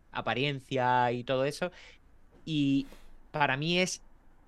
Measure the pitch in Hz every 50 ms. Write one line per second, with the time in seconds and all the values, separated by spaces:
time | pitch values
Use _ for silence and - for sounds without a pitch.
0 | - - - 127 120 120 113 120 139 147 139 135 - - 135 127 123 123 123 123
1 | 123 120 120 123 120 - 135 131 135 147 147 - 180 175 - - - - - -
2 | - - - - - - - - - 165 160 147 143 139 139 139 135 - - -
3 | - - - - - - - 151 143 135 131 135 151 165 175 180 185 180 - -
4 | - - - - - - - - -